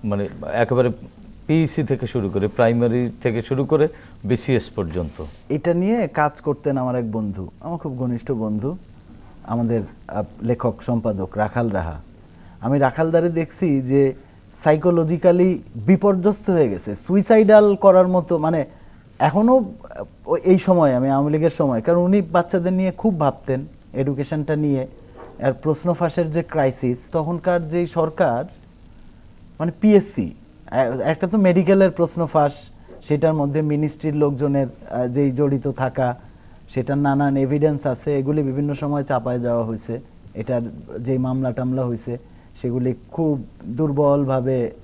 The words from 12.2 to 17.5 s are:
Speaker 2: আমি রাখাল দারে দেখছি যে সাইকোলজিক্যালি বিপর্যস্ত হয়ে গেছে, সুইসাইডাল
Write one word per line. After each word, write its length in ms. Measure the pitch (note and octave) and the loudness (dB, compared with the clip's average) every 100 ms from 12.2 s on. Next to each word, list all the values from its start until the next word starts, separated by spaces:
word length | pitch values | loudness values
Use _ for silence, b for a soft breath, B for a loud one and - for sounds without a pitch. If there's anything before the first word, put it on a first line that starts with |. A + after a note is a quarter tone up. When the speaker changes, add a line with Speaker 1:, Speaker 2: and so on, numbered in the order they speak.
| B B B B | B B B B
Speaker 2:
আমি 180 | A#2+ C#3 | -2 2
রাখাল 320 | C3 D#3+ D#3+ | 0 0 2
দারে 180 | E3 F3 | 2 2
দেখছি 540 | E3 D#3 - E3 C3+ | -2 -6 -2 0 0
যে 300 | B2+ C#3 C3+ C3 b b b - | 2 2 2 0 b b b -2
সাইকোলজিক্যালি 1000 | D#3 D3+ F3+ E3+ D#3+ E3 F#3 F3 F#3 D#3+ - A#2 G#2+ | 2 2 4 2 0 2 4 4 2 0 -6 -6 2
বিপর্যস্ত 640 | F#3 G3+ F#3+ F#3+ G#3 - | 4 4 2 0 0 0
হয়ে 180 | F3 B2+ | 2 2
গেছে, 280 | F#2 - G2+ - | 0 -8 -10 0
সুইসাইডাল 680 | F#3+ F#3+ A3 G#3+ | 0 4 6 8